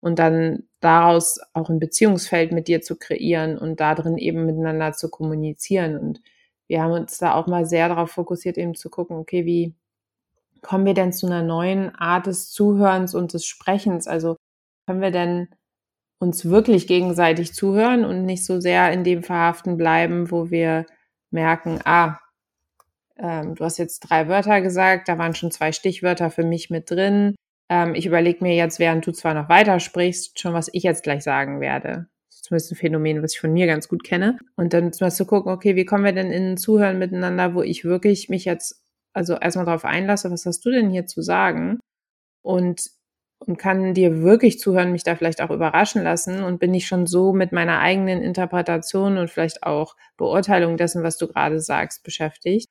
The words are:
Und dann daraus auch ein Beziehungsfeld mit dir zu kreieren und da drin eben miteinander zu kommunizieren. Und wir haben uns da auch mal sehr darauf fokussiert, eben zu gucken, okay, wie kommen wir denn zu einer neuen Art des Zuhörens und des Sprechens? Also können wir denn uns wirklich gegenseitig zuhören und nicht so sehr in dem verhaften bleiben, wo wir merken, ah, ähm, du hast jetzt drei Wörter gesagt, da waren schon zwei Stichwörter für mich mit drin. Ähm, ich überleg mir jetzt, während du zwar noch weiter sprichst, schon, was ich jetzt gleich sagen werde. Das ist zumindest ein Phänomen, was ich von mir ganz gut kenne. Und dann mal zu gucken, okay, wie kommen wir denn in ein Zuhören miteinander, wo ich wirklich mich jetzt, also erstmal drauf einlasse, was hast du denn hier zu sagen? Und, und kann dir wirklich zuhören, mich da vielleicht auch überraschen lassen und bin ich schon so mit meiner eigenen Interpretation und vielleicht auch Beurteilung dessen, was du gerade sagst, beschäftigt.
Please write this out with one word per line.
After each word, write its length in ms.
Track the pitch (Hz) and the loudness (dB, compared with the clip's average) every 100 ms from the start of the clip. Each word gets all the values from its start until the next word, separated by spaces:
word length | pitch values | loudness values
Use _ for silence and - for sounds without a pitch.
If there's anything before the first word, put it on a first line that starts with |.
Und 180 | 175 165 | -2 2
dann 460 | 160 165 160 156 - _ | 4 4 0 -2 -8 _
daraus 600 | 170 165 170 170 165 - - | 4 6 6 4 2 -6 -6
auch 160 | - 160 | -6 -2
ein 80 | 165 | -2
Beziehungsfeld 760 | 160 - 220 185 - 175 165 | -2 2 4 4 0 0 0
mit 160 | 165 160 | -2 0
dir 140 | 165 | -2
zu 160 | - 165 | -2 -12
kreieren 580 | - - 156 165 160 156 | -8 -6 0 0 -2 -4
und 240 | 156 160 | -6 -2
da 140 | 156 | 0
drin 240 | 156 165 165 | 0 -2 -2
eben 260 | - 165 | -2 -2
miteinander 480 | 165 160 160 160 156 | -2 -2 -2 -2 -4
zu 160 | 151 160 | -4 -10
kommunizieren. 920 | - 156 156 151 151 - 196 170 151 | -6 -6 -4 -6 -8 -2 -2 -2 -4
Und 220 | 151 156 _ _ _ _ _ | -8 -10 _ _ _ _ _
wir 160 | 160 | -2
haben 100 | 160 | 0
uns 240 | 170 165 - | -2 -4 -4
da 180 | 170 | 0
auch 120 | 160 165 | 0 0
mal 180 | 175 | -2
sehr 240 | 165 170 170 | 0 0 0
darauf 220 | 170 165 | 0 -4
fokussiert, 480 | - 170 175 180 170 | -4 -6 -6 -6 -6
eben 160 | 175 | -6
zu 160 | 165 175 | -8 -12
gucken, 260 | - 175 165 | -10 -10 -10
okay, 300 | 160 180 170 | -6 -4 0
wie 280 | 175 170 160 _ _ _ _ _ _ _ _ | 0 -2 -6 _ _ _ _ _ _ _ _
kommen 240 | - 190 | -4 0
wir 80 | 196 | 2
denn 200 | 190 185 | 2 0
zu 140 | 180 180 | -2 -4
einer 160 | 175 | -2
neuen 520 | 165 165 175 190 190 | -2 -2 -2 -2 -4
Art 320 | - 170 180 190 | -6 0 0 0
des 240 | 180 - | -8 -10
Zuhörens 640 | - 208 202 202 185 185 | 0 2 4 4 4 0
und 180 | 180 175 | -4 -4
des 140 | 170 - | -6 -8
Sprechens? 600 | - - 196 202 175 - | -8 -2 0 0 -2 -4
Also 300 | 165 165 165 _ _ _ _ - | -4 -4 -6 _ _ _ _ -8
können 140 | 185 | -2
wir 100 | 190 | 0
denn 380 | 180 175 175 175 _ _ _ _ _ _ _ | 0 0 -2 -4 _ _ _ _ _ _ _
uns 200 | 180 165 170 | -4 -2 4
wirklich 400 | 196 226 196 170 | 4 6 4 4
gegenseitig 680 | 180 180 175 170 165 170 | 2 2 2 2 2 -2
zuhören 500 | - 196 196 233 247 | -4 0 2 2 2
und 200 | 214 180 | 0 -2
nicht 200 | 185 185 | -4 -4
so 160 | - 185 | -4 -2
sehr 320 | 180 180 180 | 2 4 4
in 120 | 180 | 2
dem 180 | 180 175 | 0 0
verhaften 540 | 170 175 170 165 - 175 | -2 0 0 0 -4 0
bleiben, 540 | 165 165 170 170 170 | 2 2 2 -2 -2
wo 200 | 175 170 | -4 -2
wir 360 | 170 165 160 165 _ _ _ _ | 0 0 0 -4 _ _ _ _
merken, 500 | 165 160 165 - 160 | -2 0 0 -2 -4
ah, 340 | - 170 165 156 _ _ _ _ _ _ _ _ _ _ | 2 4 4 -2 _ _ _ _ _ _ _ _ _ _
ähm, 360 | 175 165 156 | -8 -6 -6
du 100 | 165 | -6
hast 140 | 160 160 | -6 -4
jetzt 220 | 165 - | -8 -8
drei 280 | - 165 156 | -2 0 2
Wörter 320 | 190 202 208 | 0 4 2
gesagt, 480 | 185 180 190 185 185 | 2 2 4 2 0
da 100 | 170 | -2
waren 160 | 165 | -2
schon 160 | 165 170 | -4 -6
zwei 220 | - 156 | -2 -4
Stichwörter 580 | 160 190 180 180 175 170 | -2 -4 -2 -2 0 -2
für 140 | - | 0
mich 260 | 165 165 - | -2 -2 -4
mit 200 | 165 160 | -8 -4
drin. 440 | 175 196 202 202 202 _ _ _ | 0 2 4 2 0 _ _ _
Ähm, 260 | 175 175 | 0 2
ich 120 | 160 170 | 0 0
überleg 360 | 170 170 175 | 2 4 2
mir 120 | 180 | 2
jetzt, 240 | 170 170 - | 2 0 2
während 280 | 170 165 165 | 2 2 -2
du 60 | |
zwar 220 | 170 170 | -4 -2
noch 140 | 156 151 | -2 6
weiter 320 | 175 214 185 | 6 6 4
sprichst, 580 | - 175 180 180 - - | 0 -2 -2 -2 -10 -8
schon, 140 | 180 | -4
was 140 | 170 160 | -4 -4
ich 100 | 185 | -2
jetzt 200 | 180 156 | 0 -2
gleich 180 | - 147 | -2 -4
sagen 380 | 147 135 139 143 | -2 -2 -2 -4
werde. 480 | 139 135 - - 170 _ _ | -4 -4 -6 -10 -12 _ _
Das 80 | _ | _
ist 80 | - | -4
zumindest 260 | 170 160 | -4 -4
ein 40 | 165 | -4
Phänomen, 460 | 165 156 156 151 | -2 0 0 -2
was 120 | 156 | -4
ich 60 | - | -4
von 120 | 160 | 0
mir 140 | 165 180 | 2 2
ganz 220 | 156 - | 0 -2
gut 160 | 175 | -8
kenne. 340 | - 175 202 247 - - | -2 0 0 -2 -8 -4
Und 160 | 170 | 0
dann 180 | 170 175 170 | 2 0 -2
mal 100 | 185 | -2
zu 160 | 170 185 | -2 0
gucken, 260 | 208 190 | 0 0
okay, 240 | 185 208 185 | -2 2 2
wie 80 | |
kommen 200 | 185 208 | 2 2
wir 80 | 202 | 2
denn 180 | 185 190 | 0 -2
in 200 | 175 185 | -2 -4
ein 40 | 185 | -4
Zuhören 420 | - 214 202 185 | 2 4 4 0
miteinander, 560 | 185 180 180 180 180 | -2 -2 -2 0 0
wo 80 | 175 | 0
ich 220 | - 175 | -2 -4
wirklich 440 | 170 180 208 196 - | -2 2 2 2 -2
mich 160 | 190 | -4
jetzt, 380 | - 170 - - _ _ _ | -4 -4 -6 -14 _ _ _
also 240 | - 175 170 | -6 -4 -2
erstmal 280 | 170 185 170 | -2 -2 -2
drauf 180 | 165 | -2
einlasse, 460 | - 165 190 202 185 | -2 -2 0 -2 -2
was 140 | 175 180 | -6 -6
hast 180 | 175 | -4
du 60 | 240 | 0
denn 200 | 247 214 | 2 2
hier 160 | 185 180 | 0 -4
zu 160 | - | -8
sagen? 560 | 160 180 190 165 165 233 _ _ _ _ _ _ | -2 2 2 0 -4 -4 _ _ _ _ _ _
Und, 480 | - 185 180 170 - _ _ _ _ _ | -4 0 0 -2 -10 _ _ _ _ _
und 180 | - 175 | -8 -4
kann 380 | 196 190 190 | -2 0 0
dir 280 | 185 180 160 | 4 2 4
wirklich 360 | 165 226 240 - | 6 8 6 4
zuhören, 340 | - 185 180 | 0 2 2
mich 120 | 175 | 0
da 100 | 170 170 | -2 -2
vielleicht 240 | 165 160 | -2 -2
auch 100 | 165 | -4
überraschen 520 | 160 165 160 208 214 | -2 0 2 2 0
lassen 400 | 165 170 - 185 | 0 -2 -4 -6
und 160 | 190 180 | -4 0
bin 160 | 180 | 0
ich 120 | 185 180 | 0 0
schon 200 | 185 175 | -2 2
so 260 | 180 190 | 2 4
mit 200 | 190 185 | 2 0
meiner 260 | 175 170 165 | 0 0 2
eigenen 420 | 165 190 190 185 | 2 2 0 -2
Interpretation 960 | - 180 180 180 170 170 160 190 196 196 | -2 -4 -2 -2 -2 -2 -2 -2 0 0
und 140 | 170 | -2
vielleicht 320 | - 165 - | -2 -4 -4
auch 340 | - 151 156 _ _ _ | -4 -2 -4 _ _ _
Beurteilung 600 | - 170 196 190 170 165 | 0 0 2 2 2 0
dessen, 260 | 175 175 | -2 -2
was 140 | 165 160 | -4 -4
du 120 | 160 | -4
gerade 320 | - 151 156 | 0 0 0
sagst, 420 | 156 143 156 - | -2 -2 -4 -8
beschäftigt. 640 | - - 156 - 175 202 226 | -14 -8 -8 -6 -2 -2 -4